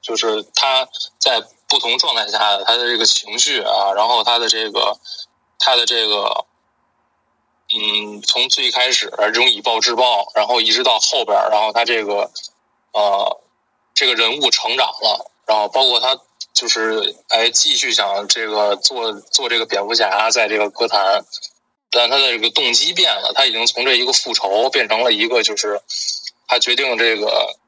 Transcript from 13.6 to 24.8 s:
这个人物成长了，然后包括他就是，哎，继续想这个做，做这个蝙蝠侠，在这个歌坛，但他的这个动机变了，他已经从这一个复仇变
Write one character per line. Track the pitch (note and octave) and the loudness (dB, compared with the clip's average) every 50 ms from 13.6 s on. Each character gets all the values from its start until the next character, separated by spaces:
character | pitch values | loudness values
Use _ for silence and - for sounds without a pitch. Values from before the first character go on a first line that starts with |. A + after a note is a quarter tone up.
| _ _ _ _ _ _ _ | _ _ _ _ _ _ _
这 | - - | -2 0
个 | - A#2+ | 0 0
人 | A2 A2+ A2+ A#2+ D3 | 2 0 0 0 0
物 | - - | 0 0
成 | - - - - - | 0 0 -2 -2 0
长 | - - - - - | 0 0 -2 -2 -2
了， | - A2 G#2 - - - _ _ _ | -2 -2 -2 -2 -6 -12 _ _ _
然 | - A2 | 0 0
后 | G#2+ G#2 G#2 | 2 0 0
包 | - D3+ - | 0 2 2
括 | - - - | 2 2 2
他 | - B2+ C3+ - _ _ _ _ - _ _ | 0 0 -2 -2 _ _ _ _ -18 _ _
就 | - A#2+ A#2 | -2 0 0
是， | - - A2 - A3 A3 G3+ - - - _ _ | -2 0 0 0 0 -2 -2 -4 -6 -8 _ _
哎， | - A2+ A2+ A#2 | 0 2 2 2
继 | - - - - - | 2 2 2 2 2
续 | - - B2 A2+ | 0 0 0 0
想 | A2 G#2+ G2 G2 G2 G2+ G2 | 0 0 0 -2 -2 0 0
这 | - F#2+ - | 0 0 0
个 | G#2+ G#2+ G#2 G#2 G#2 G2+ | -4 0 0 2 2 0
做， | G2 - - C3+ B2 A#2 A2+ G#2+ | 2 0 -2 0 0 -6 -6 -6
做 | G2+ G2+ - - - C3+ A#2+ | -8 -12 -2 -2 -2 0 2
这 | A#2 A2+ | 0 -2
个 | A2+ | -2
蝙 | A2 - G2 G2+ | -2 -2 -4 -2
蝠 | G2+ A#2 | -2 0
侠， | A2+ A2 G2+ F#2+ G2+ G#2+ A2+ | 0 0 2 2 2 2 2
在 | A2+ A#2+ A2 | 2 2 0
这 | G#2 G#2+ G#2+ | 0 0 0
个 | G#2 G#2 | 0 -2
歌 | - - A#2+ | -2 -2 -2
坛， | A2 - G#2 G2 F#2+ G2+ G#2 - _ - - - - _ _ _ _ _ _ _ _ | 0 0 0 2 2 2 0 0 _ -16 -16 -16 -16 _ _ _ _ _ _ _ _
但 | - A#2+ A#2+ B2 | 0 0 2 2
他 | C3 C#3 | 2 2
的 | C#3 C3 | 2 0
这 | A#2+ A#2 | 0 0
个 | A2 G#2+ | -2 -2
动 | - - - B2 A#2 | 0 0 0 2 0
机 | A2+ A#2 - - | 0 0 0 0
变 | - - - | 0 2 2
了， | - G2+ - - - | 0 0 -2 -4 0
他 | - - | 0 0
已 | A2 A2 | 0 0
经 | A2+ A#2 | 0 -2
从 | A#2 - A#2+ B2 | -2 0 0 0
这 | C3 C3 | 0 2
一 | A#2+ - | 2 0
个 | B2+ - | 0 0
复 | - - C3 A2+ | -2 -2 -2 -4
仇 | - - G2 G2 G#2 A#2 C3 | -4 -2 0 0 2 2 2
变 | C3 C#3+ | 2 0